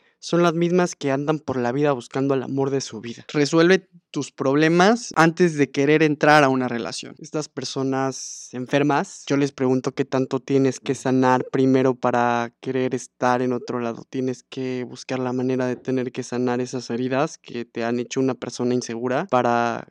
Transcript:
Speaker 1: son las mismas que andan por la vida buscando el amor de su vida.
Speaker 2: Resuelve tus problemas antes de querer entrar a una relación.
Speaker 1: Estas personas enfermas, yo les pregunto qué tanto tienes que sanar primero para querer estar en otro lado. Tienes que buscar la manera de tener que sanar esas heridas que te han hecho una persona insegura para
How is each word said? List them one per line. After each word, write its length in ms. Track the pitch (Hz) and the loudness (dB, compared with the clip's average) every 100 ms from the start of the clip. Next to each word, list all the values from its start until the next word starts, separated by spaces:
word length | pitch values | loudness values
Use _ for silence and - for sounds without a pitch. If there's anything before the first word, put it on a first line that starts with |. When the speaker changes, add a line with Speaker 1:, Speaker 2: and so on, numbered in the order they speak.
| _ _ | _ _
Speaker 1:
son 200 | - 170 | -2 2
las 100 | 175 | 2
mismas 400 | 165 170 180 175 | 2 2 2 2
que 160 | - 143 | -2 -2
andan 300 | 139 147 156 | 0 0 -2
por 160 | - 131 | -2 -2
la 160 | 120 | -2
vida 180 | 131 147 | 0 0
buscando 440 | 135 120 135 139 | 0 -4 -4 0
el 100 | 135 | 0
amor 260 | 123 135 135 | -2 -2 0
de 100 | 135 | -2
su 200 | - 110 | -4 -10
vida. 260 | 113 117 - | -12 -14 -6
Speaker 2:
Resuelve 560 | 156 143 165 170 190 - 175 _ | -2 2 4 4 4 0 _ _
tus 180 | 151 135 | -8 -8
problemas 840 | - 135 139 156 170 185 233 - - | -4 0 2 4 6 4 4 0 2
antes 400 | 165 165 180 151 | 4 4 2 2
de 160 | 135 | 0
querer 320 | - 139 156 | 2 2 4
entrar 400 | 156 147 151 151 | 4 4 6 8
a 40 | 139 | 6
una 200 | 131 127 | 2 -2
relación. 480 | 117 92 - - 139 | -4 -6 -8 -12 -16
Speaker 1:
Estas 300 | 160 156 147 | -10 -8 -8
personas 1000 | - 131 139 135 131 135 131 - - - | -8 -8 -4 -2 -2 -2 -4 -12 -16 -14
enfermas, 720 | 123 123 143 143 143 139 - - | -12 -2 0 2 0 -2 -10 -2
yo 100 | 143 | 0
les 140 | 143 | 0
pregunto 460 | - 127 131 127 - | 0 0 0 -2 -4
qué 80 | |
tanto 340 | 139 131 131 135 | -2 -2 -2 -4
tienes 400 | - 139 135 127 | 0 2 2 0
que 160 | - | -4
sanar 520 | 131 135 131 131 127 - | -4 0 2 4 4 2
primero 460 | 135 131 131 131 123 | 0 2 4 2 0
para 580 | 127 123 120 120 117 - | 0 0 2 0 -4 -8
querer 340 | - 131 127 | -6 -4 -2
estar 480 | 127 - _ 123 123 | -4 -8 _ 0 0
en 100 | 127 | 0
otro 280 | 120 - 123 | -4 -4 -6
lado. 260 | 117 117 - | -6 -8 -10
Tienes 340 | 131 131 127 | -6 -6 -6
que 400 | _ - 131 127 123 | _ -10 -6 -6 -8
buscar 300 | 127 - 131 | -12 -8 -4
la 140 | 127 | -2
manera 340 | 127 127 127 127 | -2 -2 -2 -2
de 80 | |
tener 380 | 120 - 131 123 | -4 -4 -4 -4
que 100 | 127 | -8
sanar 380 | 127 123 123 120 | -8 -4 -2 -2
esas 280 | 127 131 117 | -4 -8 -6
heridas 460 | 120 127 131 160 - | -6 -2 -2 -2 -6
que 280 | - 123 | -14 -12
te 180 | 117 - | -10 -6
han 160 | 113 120 | -4 -4
hecho 220 | 120 - | -4 -2
una 140 | 135 | -2
persona 400 | 127 123 - 123 | -2 -8 -4 -2
insegura 520 | 123 120 113 123 127 196 | -2 -4 -6 -4 -4 0
para 600 | 127 123 120 117 117 - | 2 2 2 0 -2 -10